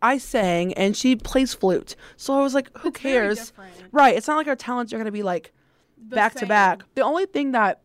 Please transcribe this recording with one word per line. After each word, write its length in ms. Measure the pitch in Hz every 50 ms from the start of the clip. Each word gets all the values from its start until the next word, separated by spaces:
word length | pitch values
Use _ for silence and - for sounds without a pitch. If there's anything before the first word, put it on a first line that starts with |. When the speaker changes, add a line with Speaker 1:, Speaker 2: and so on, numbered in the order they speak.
Speaker 1:
I 160 | - 233 269 269
sang, 560 | - - - 240 202 180 175 170 175 185 185
and 220 | - 190 196 208
she 200 | - - 254 254
plays 380 | 226 - - - 262 269 247 -
flute. 420 | - - 190 180 - - - - _ - - -
So 180 | - - - 269
I 80 | 277
was 120 | 277 277 254
like, 160 | 277 269 - - -
"Who 100 | - 320
Speaker 2:
It's 100 | - -
very 140 | - 269 269 247 214 202
Speaker 1:
cares?" 100 | 214 214
Speaker 2:
different. 340 | 226 - _ - - - - - - -
Speaker 1:
Right. 240 | - 294 277 262 180
It's 120 | 208 - -
not 100 | 302 311
like 100 | 311 294
our 80 | 277
talents 380 | 233 - - 247 247 240 214 226
are 40 | 220
gonna 140 | 220 220
be, 120 | 202 208 208
like, 280 | 190 180 165 160 - _ _ _ _ _ _ _ _ _ _ 233 220
Speaker 2:
The 60 | 247
Speaker 1:
back 180 | 226 208 226 -
to 100 | 262 226
back. 360 | 190 214 208 196 185 180 190
Speaker 2:
same. 80 | - _ -
Speaker 1:
The 60 | 269
only 240 | 262 226 302 349 381
thing 260 | 392 - 285 285 277
that 300 | 254 233 214 190 175 - _